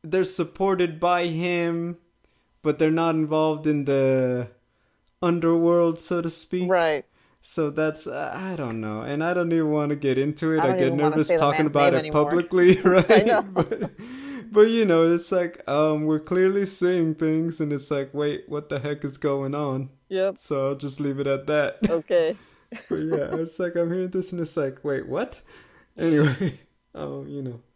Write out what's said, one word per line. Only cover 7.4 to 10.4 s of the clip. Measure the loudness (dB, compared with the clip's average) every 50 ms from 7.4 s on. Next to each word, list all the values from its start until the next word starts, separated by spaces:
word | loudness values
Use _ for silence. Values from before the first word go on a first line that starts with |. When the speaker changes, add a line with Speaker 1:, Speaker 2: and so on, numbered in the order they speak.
Speaker 1:
So | _ -8 -4 -4 -4 -4
that's, | -2 -2 -2 -2 -4 -6 -10
uh, | -10 -8 -8 -8 -8 -8
I | -8 -8 -8 -8
don't | -8 -6 -6 -6 -6
know. | -6 -6 -8 -8
And | -6 -6 -4 -4
I | -2 -2 -2
don't | -2 0 0
even | 0 0 0 0
wanna | 0 0 0 -2 -4
get | -2 0 0 0
into | 2 0 -2 -2 -2